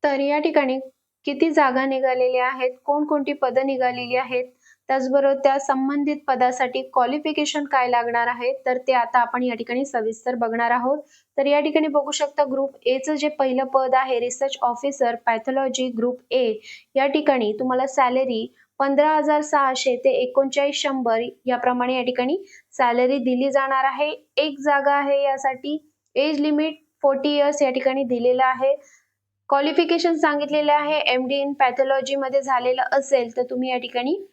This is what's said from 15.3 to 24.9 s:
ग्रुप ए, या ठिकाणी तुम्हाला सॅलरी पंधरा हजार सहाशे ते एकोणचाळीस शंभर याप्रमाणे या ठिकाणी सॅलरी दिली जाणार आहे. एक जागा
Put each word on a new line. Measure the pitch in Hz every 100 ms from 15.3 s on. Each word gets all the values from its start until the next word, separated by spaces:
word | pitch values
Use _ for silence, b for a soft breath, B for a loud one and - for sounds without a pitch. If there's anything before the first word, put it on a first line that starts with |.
| 226 226 262 269 254 254 226
ग्रुप | 240 247 _
ए, | 254 240 214 B B B
या | 269 277
ठिकाणी | 285 294 269 214
तुम्हाला | 208 254 254 269
सॅलरी | 269 254 254 262 226 240 b b _
पंधरा | 277 277 302
हजार | 311 294 302
सहाशे | 294 302 269 262 269 254
ते | 262
एकोणचाळीस | 254 254 254 269 269 285 285
शंभर | 294 269 240 226 233 - 247
याप्रमाणे | 247 247 247 247 254
या |
ठिकाणी | 247 247 247 359 B B B
सॅलरी | - 247 240 254 277
दिली | 247 254 269
जाणार | 269 269 269
आहे. | 269 262 294 311 _ -
एक | 302 277
जागा | 277 277 277